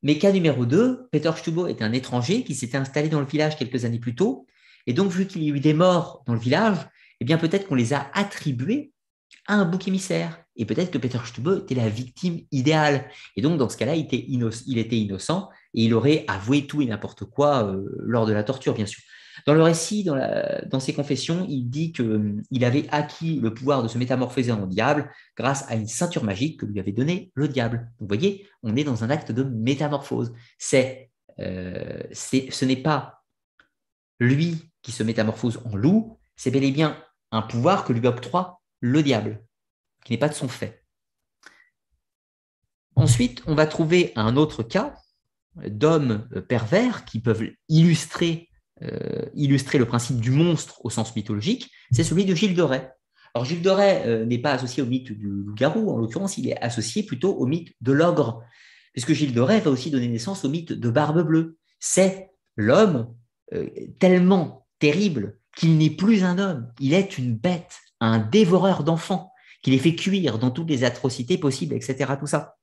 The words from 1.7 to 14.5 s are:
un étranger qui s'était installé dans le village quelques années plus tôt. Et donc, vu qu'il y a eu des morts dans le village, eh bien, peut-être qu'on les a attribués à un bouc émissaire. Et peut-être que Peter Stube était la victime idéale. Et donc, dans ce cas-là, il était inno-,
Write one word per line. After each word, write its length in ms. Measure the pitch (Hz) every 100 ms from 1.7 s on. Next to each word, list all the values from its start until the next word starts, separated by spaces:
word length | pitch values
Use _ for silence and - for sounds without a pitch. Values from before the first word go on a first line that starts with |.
| 110
un 100 | 110
étranger 520 | 123 127 123 120 220
qui 100 | 254
s'était 240 | 143 117 143
installé 320 | 135 - 156
dans 100 | 156
le 60 | 139
village 320 | 151 156 151
quelques 260 | 117 127
années 160 | 117 117
plus 140 | 120
tôt. 320 | 117 208 262 - _ _ _ -
Et 80 |
donc, 160 | 123 196
vu 160 | 180 190
qu'il 180 | 170
y 80 | 151
a 40 | 143
eu 40 |
des 140 | 147
morts 500 | 156 185 180 - - -
dans 60 |
le 60 | 117
village, 380 | 117 147 226 180 - _ _ _
eh 60 | 120
bien, 140 | 160
peut-être 280 | 165 196 196
qu'on 80 | 135
les 180 | 117
a 160 | 143 131
attribués 800 | - 202 - 156 120 175 269 294 _ _ _ _ _ -
à 80 | 208
un 100 | 185
bouc 220 | 185 196
émissaire. 560 | 190 - 165 165 - _ -
Et 100 | 107
peut-être 260 | 110 175
que 80 | 135
Peter 200 | 123 120 -
Stube 240 | - 131 196
était 120 | - 127
la 140 | 113
victime 520 | 107 123 - 180 170 -
idéale. 580 | 139 131 156 151 139 - - - -
Et 60 |
donc, 160 | 127 170
dans 120 | 117
ce 80 | -
cas-là, 180 | 113 165
il 100 | 143
était 180 | 123 -
inno-, 360 | 127 117